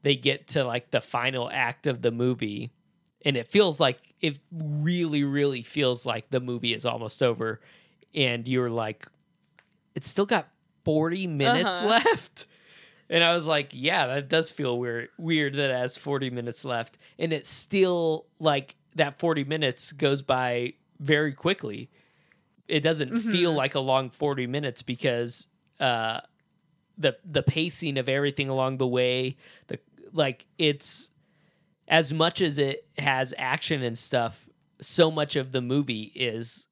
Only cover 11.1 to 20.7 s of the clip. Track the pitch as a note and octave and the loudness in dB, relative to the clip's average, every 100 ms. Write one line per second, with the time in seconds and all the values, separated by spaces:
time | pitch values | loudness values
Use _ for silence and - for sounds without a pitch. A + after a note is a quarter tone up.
11.1 | F3+ F3+ D3 C#3 A#3+ G3+ F3 G#3 A3+ A4+ | -2 -4 2 4 4 2 2 4 6 6
12.1 | G4 - - - _ _ - - _ _ | 2 -2 -14 -14 _ _ -20 -20 _ _
13.1 | E3 E3+ E3+ D#3 D3+ C#3 B2+ C#3+ F#3 C3 | 4 4 4 2 0 0 -4 0 2 0
14.1 | C#3 C#3 D#3+ D#3+ - C3+ A#2+ B2 A#2 A#2 | -2 2 0 0 -4 -2 0 -2 -4 -8
15.1 | - E3 D#3+ C#3+ C#3 C#3 B2+ B2+ - C#3+ | -10 -2 0 0 0 0 0 -2 -4 -4
16.1 | C#3 C3 B2 A#2+ A2+ C3 A#2+ A#2 _ - | -4 -2 -4 -6 -8 -4 -4 -6 _ -20
17.1 | - E3 D#3 - - - G3 F#3 F3 E3 | -6 -4 -2 -4 -6 -2 2 4 4 2
18.1 | D#3 - _ D#3 C#3+ C#3 - _ D#3 C#3+ | 0 -6 _ 2 2 -2 -20 _ 0 0
19.1 | C#3+ E3+ D#3 C#3 D#3 C#3+ - - C#3+ D3 | 2 0 0 0 0 -2 -2 -10 0 2
20.1 | C#3 C#3 B2+ B2+ A#2+ B2 | 2 2 0 2 -2 -4